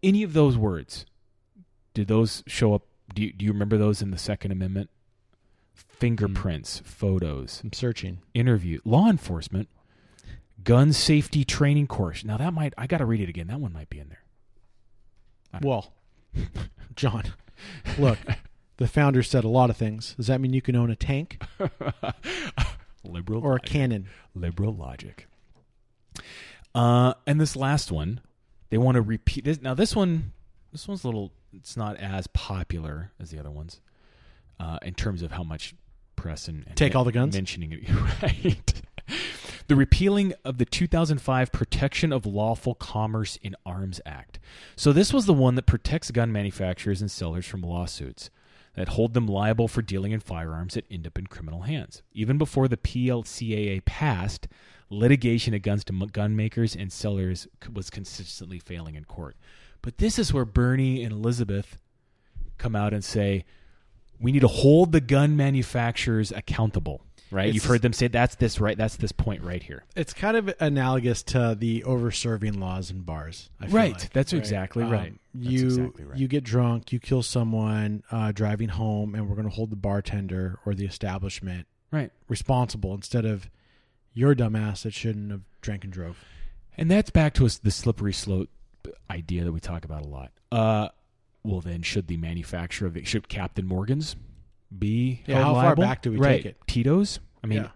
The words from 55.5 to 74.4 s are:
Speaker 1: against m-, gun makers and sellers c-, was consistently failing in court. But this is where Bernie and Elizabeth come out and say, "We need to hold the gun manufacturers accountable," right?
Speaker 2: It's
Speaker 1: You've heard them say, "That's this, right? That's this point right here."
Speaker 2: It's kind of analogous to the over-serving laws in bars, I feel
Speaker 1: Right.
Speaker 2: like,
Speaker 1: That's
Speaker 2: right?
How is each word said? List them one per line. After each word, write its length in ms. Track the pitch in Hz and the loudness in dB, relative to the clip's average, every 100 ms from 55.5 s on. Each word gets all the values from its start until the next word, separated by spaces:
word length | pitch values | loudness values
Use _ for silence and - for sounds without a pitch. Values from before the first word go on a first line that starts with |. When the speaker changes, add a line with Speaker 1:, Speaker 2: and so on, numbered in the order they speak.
| 104 | -2
Speaker 1:
against 340 | 98 101 - | -2 -2 -2
m-, 100 | 95 101 | -6 -4
gun 220 | 104 104 107 | -4 -2 0
makers 400 | 107 - 113 - | -2 0 -2 -2
and 160 | 95 | -10
sellers 540 | - 107 101 92 90 - _ | -6 -4 -2 -2 -4 -8 _
c-, 60 | - | -14
was 160 | 110 92 | -12 -10
consistently 720 | - 98 - 92 - 87 90 | -12 -12 -14 -14 -14 -14 -14
failing 340 | - 87 80 | -12 -12 -10
in 100 | 76 76 | -14 -14
court. 300 | - 76 - - - - - | -14 -14 -16 -20 -20 -20 -14
But 160 | - - | -12 0
this 220 | 214 220 | 0 2
is 120 | 185 | 2
where 140 | 143 120 | 2 2
Bernie 580 | 104 123 131 131 131 | 4 4 4 2 0
and 80 | 117 | -2
Elizabeth 680 | 107 110 120 110 98 - - _ _ _ _ _ - - - | -2 0 0 0 -2 -4 -12 _ _ _ _ _ -10 -10 -4
come 160 | 117 107 | -2 0
out 180 | 104 | 0
and 100 | 104 | 0
say, 420 | 95 113 101 98 - - - - _ - - - | -2 0 2 0 -2 -16 -20 -20 _ -20 -20 -2
"We 120 | 120 | 2
need 100 | 139 | 8
to 60 | 135 | 8
hold 440 | - 135 156 180 | 8 8 10 8
the 100 | 160 | 4
gun 340 | 123 135 147 151 | 4 4 6 6
manufacturers 960 | 139 135 120 127 117 120 - 113 107 | 4 2 0 0 0 0 0 2 0
accountable," 760 | 95 - - 110 95 80 69 - - - | -4 -6 0 2 2 -4 -6 -12 -20 -8
right? 180 | 98 101 | 0 2
Speaker 2:
It's 60 | 107 | 2
Speaker 1:
You've 100 | - | 4
heard 180 | 123 | 4
them 100 | 120 | 4
say, 140 | 110 120 | 2 0
"That's 260 | 117 123 - | 4 2 2
this, 240 | 120 - | 0 2
right? 160 | 104 107 | 0 0
That's 200 | 110 - | -2 -2
this 160 | 107 | -6
point 320 | - - 104 | -2 -2 -2
right 180 | 87 90 | -6 -8
here." 220 | - 67 - - | -8 -16 -14 -8
Speaker 2:
It's 160 | - | -8
kind 260 | - 196 226 | -4 0 0
of 140 | 196 180 | 0 0
analogous 640 | 156 143 131 131 120 117 | 0 2 2 2 2 0
to 320 | - 127 120 110 | 0 2 2 0
the 240 | 113 113 | -2 -2
over-serving 760 | 127 127 117 - 120 110 107 101 | 0 0 0 -2 -2 -2 -2 -2
laws 300 | 95 92 90 | -4 -4 -6
in 120 | 92 | -8
bars, 500 | 85 80 76 82 - - | -8 -8 -10 -14 -18 -12
I 80 | 95 | 0
feel 80 | 208 | 2
Speaker 1:
Right. 180 | 208 | 2
Speaker 2:
like, 180 | 98 92 | 0 -4
Speaker 1:
That's 220 | 127 135 | -2 0
Speaker 2:
right? 60 | 170 | -2